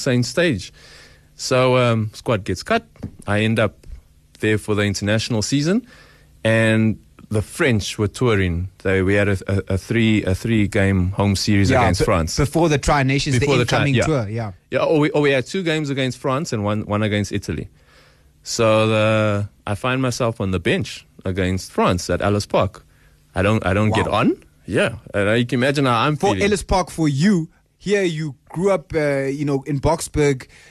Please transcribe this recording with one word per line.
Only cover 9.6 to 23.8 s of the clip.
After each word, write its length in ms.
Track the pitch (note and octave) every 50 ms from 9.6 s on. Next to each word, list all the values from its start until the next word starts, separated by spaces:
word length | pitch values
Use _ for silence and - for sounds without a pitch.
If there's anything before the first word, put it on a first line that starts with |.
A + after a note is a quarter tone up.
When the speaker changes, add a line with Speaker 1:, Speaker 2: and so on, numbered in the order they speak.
| - - F#2+
Speaker 1:
a 40 | F2+
three, 460 | - - A2 A#2 A2+ A2 A2 G2+ -
a 100 | F#2 F#2
three 320 | - - A2+ A2+ G#2+ G#2
game 440 | F#2 - G#2 G2 G2 G2 F#2 F2+ F#2
home 240 | G2 - G2+ G2+ F#2+
series 340 | - - G#2+ G#2 G2 G2 F2+
Speaker 2:
Yeah, 120 | - B2+
Speaker 1:
against 180 | - - F#2 -
Speaker 2:
be-, 40 | -
Speaker 1:
France. 300 | A#2 G2+ E2 E2 E2 -
Speaker 2:
before 320 | - C#3+ - - D#3+ F3 D#3+
the 80 | D3+ -
Tri 240 | - E3+ D3+ C#3+ C3
Nations, 300 | C3+ C3+ C3 - D3+ B2+
the 40 | A#2+
Speaker 1:
Before 180 | C#3+ C#3+ C3+ B2
the 60 | A#2+
Tri-, 120 | - - A2+ -
Speaker 2:
incoming 80 | C#3+ C3
Speaker 1:
yeah. 120 | A2+ -
Speaker 2:
tour, 220 | D#3 D#3 B2+ G#2+ G2
yeah. 240 | A2 A#2 A2 G2+ F#2 - _ _
Speaker 1:
Yeah, 100 | B2+ B2+ D3
or 140 | D#3 E3 D3
we, 120 | D3 D#3
or 100 | - D3+
we 80 | D3 C#3
had 160 | C#3 C3 B2
two 160 | - - F#3+
games 280 | F3+ E3 D#3 D#3 D3+ C#3
against 280 | C3+ C#3 C3 B2+ A#2+ -
France 340 | - C#3 B2+ C#3 E3+ - B2+
and 100 | G#2+ G2+
one, 220 | G#2 G#2 G#2+ -
one 160 | - G#2 G#2+
against 280 | A2 G#2 G#2 G#2 G2 -
Italy. 360 | - G2+ - - D#2+ - - - - _ _ _ _ - _ _ _ _ _ _ _ _
So 460 | _ - - - A2+ A2 A2 A2 A2 A2
the, 600 | A2 G#2+ G#2+ A2 A2 G#2+ G#2+ G#2+ G2+ G2+ G#2 - - _ _
I 80 | - G#2
find 260 | - - B2+ B2+ C3
myself 380 | C3 B2 A#2+ - B2+ A#2 A2+ -
on 100 | G2+ F#2+
the 80 | F#2 F2
bench 480 | E2+ A#2 F#3 F#3 A2 - - - - _ _ - -
against 460 | F#2+ F2+ F#2+ F2+ F2+ F#2+ F2+ - -
France 380 | - G#3+ A3+ D3+ F#2+ F2 - -
at 100 | F2 E2+
Ellis 240 | - G#2 G2+ G2+ -
Park. 380 | - - E3 G#2+ G2+ - - - _ _ _ _ _ _ _ _ _ _
I 80 | F2+
don't, 220 | F#2 G#2 A2+ A2 -
I 80 | F2+ F#2
don't 160 | G#2